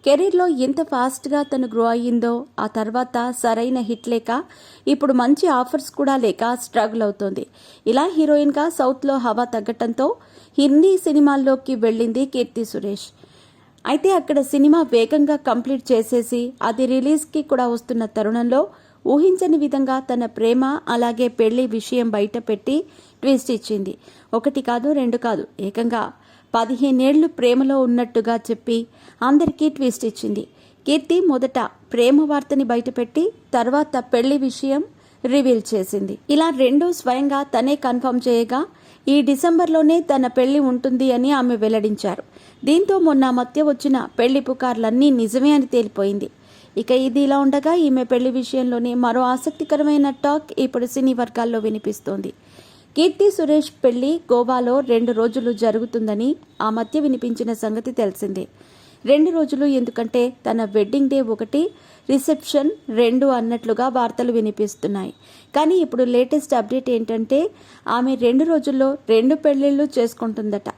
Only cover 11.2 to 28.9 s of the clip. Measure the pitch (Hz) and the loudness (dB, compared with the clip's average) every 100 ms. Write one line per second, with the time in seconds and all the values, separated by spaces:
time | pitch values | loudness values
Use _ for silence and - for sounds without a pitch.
11.2 | 285 277 269 262 269 254 226 220 233 226 | 4 4 2 0 -2 -2 0 0 -2 0
12.2 | 269 262 233 - 226 214 208 202 - _ | -2 -2 -4 -4 -6 -6 -8 -10 -12 _
13.2 | - _ _ _ _ _ - 285 381 370 | -20 _ _ _ _ _ -4 0 2 0
14.2 | - 285 269 285 285 330 285 233 226 302 | 0 -2 0 2 4 4 4 0 2 2
15.2 | 285 294 277 247 240 269 - 240 226 247 | 2 0 -2 -4 -2 -6 0 0 2 -2
16.2 | 226 240 240 262 220 226 262 262 262 311 | -2 -4 -4 -4 -6 -2 0 0 2 0
17.2 | 302 302 294 254 247 240 - 233 220 226 | -2 -6 -2 -2 0 -4 -4 -4 -4 -2
18.2 | 208 233 240 262 392 - _ _ - 277 | -2 -2 0 0 0 -6 _ _ 0 4
19.2 | 370 370 370 311 285 269 262 262 262 247 | 4 2 2 2 0 -2 -2 -2 -4 -4
20.2 | 233 - 226 240 269 294 - 240 240 233 | -4 -2 0 2 0 -2 -4 -2 -2 0
21.2 | 247 240 226 240 254 220 - 247 233 208 | -2 2 0 2 -2 -4 -4 -2 -2 -2
22.2 | 208 233 226 208 - 285 392 - - _ | -2 -4 -6 -6 -2 -2 -4 -14 -20 _
23.2 | 262 262 - 226 - 214 190 - - - | 0 0 0 -6 -4 -6 -6 -10 -20 -20
24.2 | _ 226 277 277 262 240 262 294 247 233 | _ -2 -2 -2 -4 -4 -2 0 0 -2
25.2 | 240 202 - - 196 202 233 233 - - | -4 -4 -6 -8 -8 -4 -4 -2 -6 -10
26.2 | _ _ _ 226 226 247 277 254 262 294 | _ _ _ -2 -2 0 0 2 4 4
27.2 | 330 - 240 247 269 269 254 240 240 240 | 2 2 2 2 2 2 2 0 0 -2
28.2 | 220 233 - 226 - 226 226 | -2 -4 -4 -8 -2 -4 -4